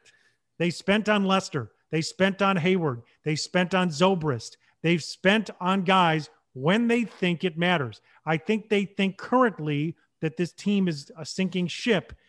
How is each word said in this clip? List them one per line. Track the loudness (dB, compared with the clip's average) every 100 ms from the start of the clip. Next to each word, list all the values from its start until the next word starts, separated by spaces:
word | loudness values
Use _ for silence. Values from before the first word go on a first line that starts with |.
| _ _ _ _ _ -4
They | -4
spent | -2 0 2 2
on | 2 2
Lester. | 0 0 -6 -8 _ _
They | -4
spent | -4 0 0 2
on | 0 2
Hayward. | 2 2 0 -4 -10 _ -6
They | -4
spent | -2 0 2 0
on | 0
Zobrist. | 2 2 2 0 -4 -8 -18 _ _
They've | 0 0
spent | -2 -2 2 2 0 -6
on | -2 0
guys | 2 4 4 2 -4 _ _
when | -4 0 2 2
they | 0 -2
think | -2 -2 0
it | -4 -2
matters. | 0 0 -2 -8 _ _
I | -4 -2
think | 0 -4 0
they | -2 -2
think | -2 -2 -4
currently | -2 2 2 0 -4 -2 -4 -6 _ _
that | -6 -4
this | -6
team | -4 -2 0 0
is | -2 -10 -16
a | -10
sinking | -4 -4 -2 -4
ship. | -4 0 0 -2 -14